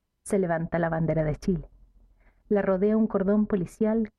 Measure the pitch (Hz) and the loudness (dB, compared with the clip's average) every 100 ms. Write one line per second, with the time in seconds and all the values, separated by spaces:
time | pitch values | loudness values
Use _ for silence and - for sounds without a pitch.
0 | _ _ - 196 175 165 165 170 165 165 | _ _ -4 -2 0 -2 -2 -2 -2 0
1 | 160 160 156 147 - 170 - - - _ | 0 0 0 -2 -2 -2 -4 -18 -20 _
2 | _ _ _ _ - 208 196 185 208 220 | _ _ _ _ -2 0 0 0 2 2
3 | 214 196 190 214 208 202 170 - 214 226 | 2 0 2 2 2 -2 -4 -2 0 0
4 | 214 | -2